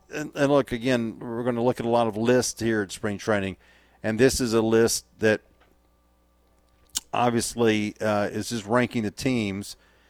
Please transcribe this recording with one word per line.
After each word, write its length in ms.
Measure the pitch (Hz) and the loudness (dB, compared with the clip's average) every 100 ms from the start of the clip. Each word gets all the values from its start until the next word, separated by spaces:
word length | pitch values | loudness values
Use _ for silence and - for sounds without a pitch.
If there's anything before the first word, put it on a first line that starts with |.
| _ | _
and, 200 | 151 147 | -10 -8
and 160 | 160 139 | 0 2
look, 220 | 143 - | 4 2
again, 460 | 117 123 123 113 - | -4 0 0 -2 -8
we're 260 | 123 117 | -10 -6
gonna 180 | 120 117 | -4 0
look 160 | 123 123 | 0 0
at 80 | 117 | 0
a 40 | |
lot 160 | 117 113 | 2 2
of 100 | 104 | 0
lists 440 | 117 127 113 - | 4 4 2 -2
here 220 | 113 110 | -2 0
at 80 | 95 | -2
spring 280 | - 110 98 | -6 -6 -4
training, 380 | - 104 95 90 _ _ _ _ | 0 0 0 -8 _ _ _ _
and 160 | 110 110 | -4 4
this 220 | 131 - | 4 4
is 120 | 123 | 0
a 100 | 113 | 2
list 420 | 113 113 117 - - - | 4 4 4 0 -8 -2
that 200 | 107 104 _ _ _ _ _ _ _ _ _ _ _ _ _ _ _ - - | 0 0 _ _ _ _ _ _ _ _ _ _ _ _ _ _ _ -12 -6
obviously, 840 | 107 123 117 - 117 113 107 104 - | -2 0 0 -4 0 2 2 -2 -4
uh, 280 | 107 104 101 | -2 -2 -2
is 160 | 107 101 | -6 -8
just 180 | 120 101 | -8 -2
ranking 380 | 123 120 123 | 0 0 -2
the 60 | 104 | -6
teams. 680 | - 135 123 101 98 98 - _ _ | -4 -4 -2 -2 -6 -10 -16 _ _